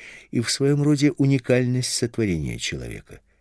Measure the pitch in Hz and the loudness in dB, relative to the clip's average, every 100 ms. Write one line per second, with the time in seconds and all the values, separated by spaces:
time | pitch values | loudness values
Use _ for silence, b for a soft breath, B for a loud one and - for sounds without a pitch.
0 | B B B 120 110 - 139 143 143 143 | B B B -4 -2 0 2 2 2 4
1 | 147 - 139 135 - 127 123 127 127 - | 2 2 2 2 2 0 2 -2 -2 -2
2 | 113 - 107 82 67 58 - 69 58 52 | -4 -2 0 0 -4 -6 -8 -8 -10 -14
3 | - 52 _ _ | -16 -20 _ _